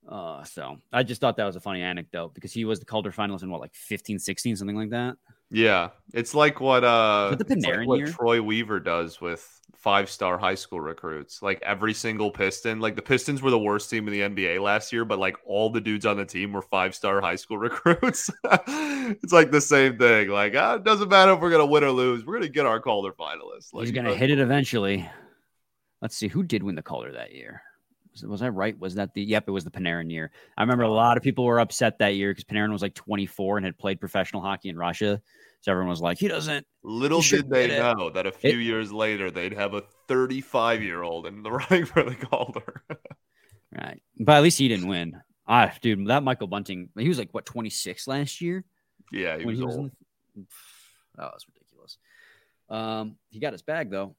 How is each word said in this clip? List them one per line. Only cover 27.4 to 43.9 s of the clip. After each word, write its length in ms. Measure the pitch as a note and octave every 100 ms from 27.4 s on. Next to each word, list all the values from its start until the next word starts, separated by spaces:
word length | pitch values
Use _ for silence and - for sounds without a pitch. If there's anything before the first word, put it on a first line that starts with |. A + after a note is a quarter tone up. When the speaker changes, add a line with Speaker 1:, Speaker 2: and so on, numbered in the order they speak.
| A#1 - - _ _ _ _
Speaker 1:
Was, 100 | -
was 180 | G#2+ G#2
I 60 | B2
right? 300 | G2 G2+ G#2+
Was 160 | F#2+
that 180 | F#2 G2
the, 100 | -
yep, 240 | G2+ G#2+ -
it 20 |
was 140 | G2
the 80 | D#2+
Panarin 360 | - F2+ E2+ E2
year. 200 | D#2+ D#2+ _ - -
I 60 |
remember 220 | A2 B2
a 40 | A2+
Speaker 2:
Oh. 60 |
Speaker 1:
lot 220 | A2 A#2 A#2+
of 60 |
people 200 | C#3 A2
were 140 | B2 A#2
upset 400 | A#2 - A#2 -
that 160 | G#2
year 180 | G2+ G2
'cause 120 | G2
Panarin 280 | - G#2 G#2
was, 80 | G#2
like, 140 | G2
twenty-four 600 | - - G#2 G2 - G2 G2+
and 80 | F#2+
had 100 | F2
played 240 | G2+ F#2+
professional 400 | F#2+ G2+ F#2 G#2
hockey 280 | F#2 G2 F#2+
in 80 | E2+
Russia. 420 | F2 F2+ G#2 G2+ _ _ _ _
So 100 | -
everyone 160 | F#2 F2+
was 100 | F2
like, 180 | E2+ F2+
"He 100 | G3+
doesn't, 360 | E3 D#3 D3 - _
Speaker 2:
Little 380 | - A2 C#3 E3
Speaker 1:
he 40 | D#3+
shouldn't 220 | - C#3
Speaker 2:
did 60 |
they 140 | C3 B2
Speaker 1:
get 100 | C#3
it." 160 | B2 A2
Speaker 2:
know 140 | F2
that 160 | D#2 F#2
a 20 |
Speaker 1:
It 60 | -
Speaker 2:
few 220 | C3 B2
years 340 | A#2 A2 A2
later, 380 | G#2+ A2 G#2+ F#2+
they'd 220 | E2+ F2+
have 180 | G2+ G2+
a 80 | G2+ - _ _
thirty-five-year-old 1200 | C3 B2+ C3 C3+ C3 A#2 A#2 G#2 E2+ F2 E2+ E2+
in 160 | G2+
the 80 | G#2+
<laughs> 200 | B2 -
running 160 | F#3 E3
for 160 | -
the 100 | B2
Calder. 680 | B2+ C3 C3 B2 A2+ - - _ - - - _ _ _ _ _
Speaker 1:
Right. 280 | - -